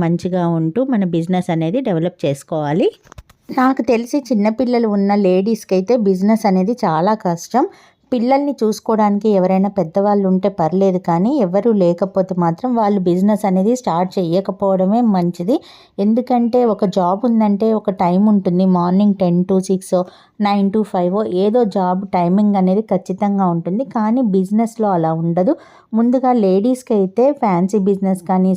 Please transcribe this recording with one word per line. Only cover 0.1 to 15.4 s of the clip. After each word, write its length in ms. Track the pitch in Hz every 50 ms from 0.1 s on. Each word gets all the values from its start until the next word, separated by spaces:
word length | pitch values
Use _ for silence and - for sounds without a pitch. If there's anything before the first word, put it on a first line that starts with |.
| 175 170 - 185 180 180 175 170 170 165
ఉంటూ 220 | 160 165 165 233 269 277
మన 160 | 254 202 190 175 170
బిజినెస్ 340 | 165 165 175 185 180 180 - 165
అనేది 240 | 165 160 165 190 269 269 226
డెవలప్ 300 | 180 160 165 180 - _ -
చేసుకోవాలి. 640 | 147 143 - - - 170 156 147 143 147 190 285 440 - _ _ - - - - _ _ _ _ - - 262
నాకు 240 | 254 262 269 - 226 -
తెలిసి 260 | 240 226 233 247 - 285 277 -
చిన్నపిల్లలు 580 | 262 208 202 220 220 226 262 240 247 233 233 220
ఉన్న 220 | 208 202 196 202 202 208 202
లేడీస్‌కైతే 680 | 185 185 185 190 226 226 - - - 190 185 185 190 240 254 208 196
బిజినెస్ 360 | 190 180 196 208 226 220 - 208
అనేది 260 | 185 185 185 202 240 - -
చాలా 300 | 180 160 156 175 208 220 214 -
కష్టం. 400 | 185 170 165 - - - 240 330 403 - - - _ _ _ _ _
పిల్లల్ని 400 | 254 240 220 247 262 277 285 285 277 -
చూసుకోవడానికి 680 | 226 214 208 - - - 220 214 214 208 202 202 - 220 208 190
ఎవరైనా 320 | 180 180 190 190 196 202 196 196
పెద్దవాళ్ళు 480 | 175 160 - 202 196 208 202 202 196 185
ఉంటే 200 | 185 185 190 202 196 -
పర్లేదు, 420 | 165 156 175 190 196 196 180 180 190 180
కానీ 220 | 165 170 190 240 302 294 208
ఎవరు 260 | 175 180 202 196 233 220 202
లేకపోతే 540 | 180 170 170 170 202 190 - 196 185 190 185 180
మాత్రం 280 | 175 165 165 - - 262 240 233
వాళ్ళు 220 | 214 202 208 202 180 180
బిజినెస్ 360 | 175 180 190 208 214 196 - 196
అనేది 240 | 185 185 190 220 247 247
స్టార్ట్ 300 | - 202 160 170 185 185 - 208
చేయకపోవడమే 800 | 180 165 165 196 190 - 190 - 202 196 190 185 190 185 214 240 247 220 196
మంచిది. 400 | 180 175 175 170 -